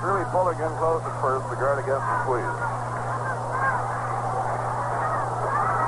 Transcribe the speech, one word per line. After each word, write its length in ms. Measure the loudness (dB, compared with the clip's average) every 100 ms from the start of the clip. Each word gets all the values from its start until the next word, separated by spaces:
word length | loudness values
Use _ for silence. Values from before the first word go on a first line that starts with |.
really 240 | 0 0 2
pulling 320 | 2 2 2
in 80 | -2 0
close 240 | 2 2
at 160 | 0 -2
first 240 | 0 0 0
to 80 | 0
guard 240 | 2 2
against 240 | 2 0
the 120 | 2 0 2
squeeze. 280 | 0 0 -2 -2 -2 -2 -4 -2 -2 -2 -2 -2 0 2 0 0 -2 -2 -2 0 0 0 -2 -2 -2 -2 0 0 0 0 -2 0 2 2 2